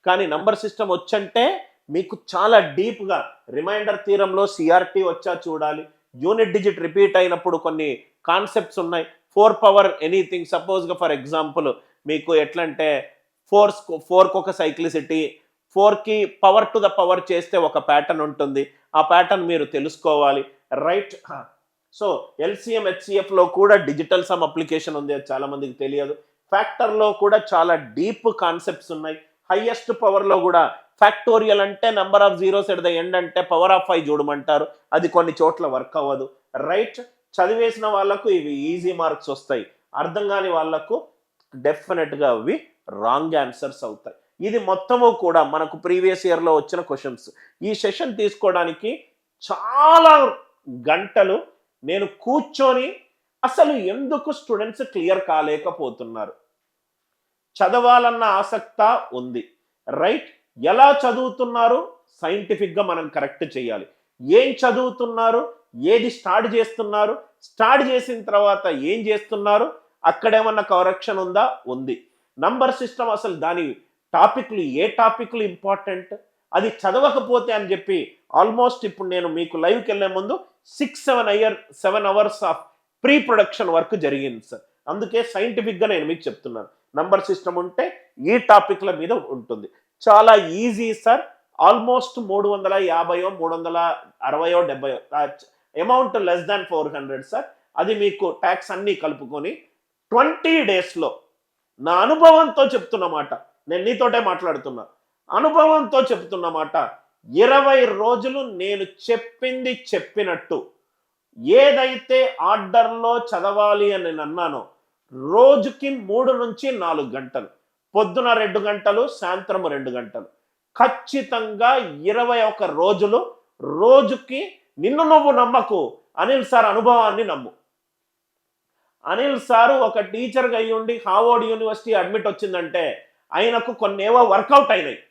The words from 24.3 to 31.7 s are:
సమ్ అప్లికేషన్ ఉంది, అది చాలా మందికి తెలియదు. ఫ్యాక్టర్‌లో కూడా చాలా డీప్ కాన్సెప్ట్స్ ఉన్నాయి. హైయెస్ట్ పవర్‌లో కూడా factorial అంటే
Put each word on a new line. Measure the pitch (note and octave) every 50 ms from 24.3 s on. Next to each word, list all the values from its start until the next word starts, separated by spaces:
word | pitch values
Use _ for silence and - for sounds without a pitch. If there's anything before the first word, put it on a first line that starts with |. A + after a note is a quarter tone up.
సమ్ | F#3 F3 E3 D3
అప్లికేషన్ | - E3 D#3+ D3+ D#3+ D#3 D#3 E3 D3+ D3
ఉంది, | C#3+ C#3+ C#3+
అది | C3+ C3+ -
చాలా | C3 C3+ C#3 C#3 C#3
మందికి | C#3 C#3 B2+ B2 _ C#3
తెలియదు. | C3+ C#3+ C#3+ C#3+ C#3 D3 - _ _ _ _ _ _ G3
ఫ్యాక్టర్‌లో | G3+ - - - - B3 A3 G#3+ G#3+ G#3+ G#3 G3 -
కూడా | G3+ G3+ G#3+ - - -
చాలా | G3 E3 E3 F3 E3+ D#3+ C#3+ A#2 G#2+
డీప్ | C#3 E3+ G#3+ A3+ - - A3+ - - F#3+
కాన్సెప్ట్స్ | E3+ E3 E3+ - F#3 E3 - - - E3
ఉన్నాయి. | D#3 D#3+ D#3+ D#3 D#3 _ _ _ _ _ _
హైయెస్ట్ | F#3 G3+ A3 A#3 A#3 A#3 - - A3+ - A3+
పవర్‌లో | G3+ G3 G3 G3+ G3 F#3 F#3 E3+
కూడా | F3+ E3+ E3+ D3+ - - - _ _ _ _
factorial | G#3+ G#3 G#3+ - - A#3+ A3 A3+ A3 G#3+ G3+ G3+ G3
అంటే | G3+